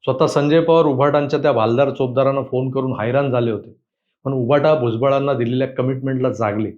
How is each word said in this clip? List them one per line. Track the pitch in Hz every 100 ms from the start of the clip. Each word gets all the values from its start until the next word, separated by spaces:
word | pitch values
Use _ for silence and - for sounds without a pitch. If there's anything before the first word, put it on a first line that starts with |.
स्वतः | - 127 156
संजय | 151 147 160
पवार | 160 165 156
उभाटांच्या | 131 143 147 143 127
त्या | 147
भालदार | 120 110 117 139
चोपदारांना | 135 131 123 135 135
फोन | 127 127 131
करून | 131 131 120
हैराण | 110 131 139
झाले | 123 117
होते, | 104 - - _ _ _ _
पण | 135
उभाटा | 135 120 143 147 151
भुजबळांना | 120 113 139 139 139
दिलेल्या | 131 120 127 131
कमिटमेंटला | - 127 131 135 131 127
जागले. | 107 110 104 104